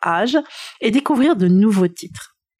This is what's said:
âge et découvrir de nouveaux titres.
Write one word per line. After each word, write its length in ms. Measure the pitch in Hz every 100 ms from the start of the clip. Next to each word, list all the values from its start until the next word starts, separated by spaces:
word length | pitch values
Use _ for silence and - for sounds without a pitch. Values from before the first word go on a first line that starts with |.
âge 340 | 175 170 233 294 302 - - -
et 120 | 226
découvrir 420 | 240 285 277 285
de 140 | 247 180
nouveaux 400 | 185 214 196 180
titres. 480 | 175 - - - _ _